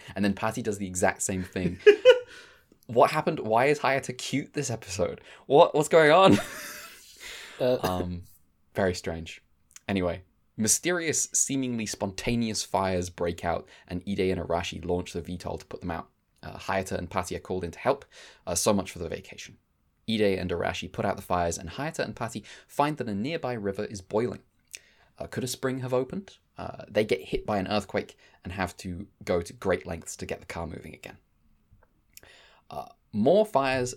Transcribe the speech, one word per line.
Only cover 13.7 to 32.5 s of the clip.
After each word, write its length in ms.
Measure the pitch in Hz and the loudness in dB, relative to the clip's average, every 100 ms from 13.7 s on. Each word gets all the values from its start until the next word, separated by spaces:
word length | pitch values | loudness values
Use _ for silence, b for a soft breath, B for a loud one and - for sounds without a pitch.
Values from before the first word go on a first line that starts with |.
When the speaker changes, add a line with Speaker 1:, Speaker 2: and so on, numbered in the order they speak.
| b b | b b
Speaker 1:
and 140 | 90 98 | -8 -4
Ide 240 | 98 92 | 0 2
and 120 | 90 | 0
Arashi 420 | 82 85 87 85 | 0 -2 -2 -6
launch 300 | 85 87 90 | -2 -2 -2
the 80 | 87 | -8
V 160 | 92 90 | -8 -8
tol 200 | - 85 | -8 -8
to 80 | - | -10
put 140 | - | -10
them 100 | 87 | -8
out. 200 | 82 - _ _ _ | -8 -8 _ _ _
Uh, 140 | 87 95 | -16 -12
Hayata 400 | - 98 92 92 | -4 -2 -2 -4
and 120 | 87 | -4
Patty 240 | 95 90 87 | -4 -4 -6
are 20 | |
called 240 | - 92 | -4 -6
in 80 | 90 | -6
to 80 | - | -4
help. 240 | 120 143 - b b b - | 0 0 -2 b b b -4
Uh, 100 | 87 | -2
so 180 | - | 2
much 180 | 101 90 | 2 0
for 80 | 85 | -8
the 80 | 82 | -8
vacation. 480 | - - - - - _ _ _ _ - | -8 -10 -16 -16 -18 _ _ _ _ -4
Ide 320 | 113 104 92 | 2 4 2
and 140 | 90 | 0
Arashi 400 | 87 - - 90 | -2 -2 -4 -8
put 140 | - 104 | -4 -2
out 100 | 92 | -2
the 60 | |
fires, 360 | - 90 85 80 | 0 0 2 -2
and 120 | 80 | -8
Hayata 300 | - 147 - | -8 -6 -4
and 140 | - | -6
Patty 300 | 107 113 110 B B B | -4 -8 -8 B B B
find 300 | - 147 151 | 0 0 0
that 100 | 113 | -4
a 80 | 101 | -2
nearby 380 | 123 160 127 | -2 -2 -4
river 320 | 120 98 95 107 | -4 -4 -4 -6
is 160 | 98 | -8
boiling. 400 | - 104 117 - _ _ _ B B B B - | -2 0 0 -4 _ _ _ B B B B -14
Uh, 80 | - | -8
could 200 | - 123 | -6 -4
a 20 | |
spring 320 | - 131 131 | -4 -4 -4
have 140 | 127 | 0
opened? 400 | 127 131 190 202 - _ - | 0 0 -6 -10 -18 _ -14
Uh, 260 | 90 - - | -12 -12 -4
they 160 | - 110 | 0 2
get 160 | - | 0
hit 240 | - 104 - | -2 -6 -2
by 120 | 104 | -2
an 120 | 92 | 0
earthquake 480 | 104 95 104 - - b b | -2 0 -4 -4 -12 b b
and 80 | 95 | -12
have 240 | 90 92 - | -4 -4 -4
to 320 | 95 87 101 _ | -10 -10 -10 _
go 180 | - 90 | 0 0
to 120 | 85 | 0
great 340 | - 98 90 - | -4 0 0 0
lengths 300 | 85 - - | -10 -10 -10
to 80 | 87 | -8
get 160 | - | -8
the 40 | - | -8
car 220 | 85 82 | -8 -8
moving 260 | - 76 | -10 -14
again. 240 | 76 - - _ _ _ _ _ - _ _ _ - b b b | -16 -16 -18 _ _ _ _ _ -20 _ _ _ -20 b b b